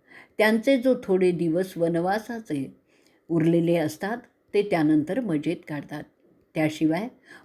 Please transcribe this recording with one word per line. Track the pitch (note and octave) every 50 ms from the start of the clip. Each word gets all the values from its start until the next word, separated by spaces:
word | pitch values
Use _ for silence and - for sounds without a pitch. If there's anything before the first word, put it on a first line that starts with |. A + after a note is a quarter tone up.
| _ _ - - - _ _ -
त्यांचे | A#3 A3 A3+ A3+ A3 C4+ C#4 B3
जो | A3+ C4 B3 B3 -
थोडे | G3 F#3 F#3 F#3 F3+
दिवस | F3+ D#3+ F3 E3 D#3 F3+ F#3+ F#3+ - E3+
वनवासाचे | E3 E3 E3 E3 F3 F#3 G3+ G#3+ G#3+ - A#3 A3+ A3+ - D3+ C#3 C3 - - _ _ _ _ _ _ _ _ _ _ -
उरलेले | E3+ E3 D#3+ E3+ E3 E3+ E3 E3 E3+
असतात, | E3+ D3+ D3+ - - G3 G3+ A#3 B3 - _ _ _ _ _ -
ते | G3+
त्यानंतर | G3+ G#3 F3+ E3 D3+ D3+ D#3 D3+ C#3+ F3 F#3+ C4
मजेत | A#3+ F#3+ D#3+ C#3+ D3 D#3 F3 E3+ - -
काढतात. | D3+ C#3+ C#3+ - D3 D3 C#3 - _ _ _ _ _ _ _ _ -
त्याशिवाय | D#3+ D#3 D3+ D#3 - D#3+ D#3 D#3+ F3+ A3+ B3 - _ _ - - -